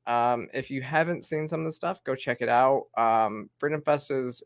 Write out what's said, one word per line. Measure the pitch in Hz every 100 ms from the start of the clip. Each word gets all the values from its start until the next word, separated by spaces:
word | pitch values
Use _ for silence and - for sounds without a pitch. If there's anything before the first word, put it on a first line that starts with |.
| -
Um, | 120 120 120 90
if | 131 131
you | 135
haven't | 131 156 165 170
seen | - 156 156
some | 160
of | 160
the |
stuff, | 156 170 185
go | -
check | 131 - 123
it | 113
out. | 120 131 139 - -
Um, | 117 113 110 107 104 _
Freedom | 147 151
Fest | 147 147 -
is, | 135 127 123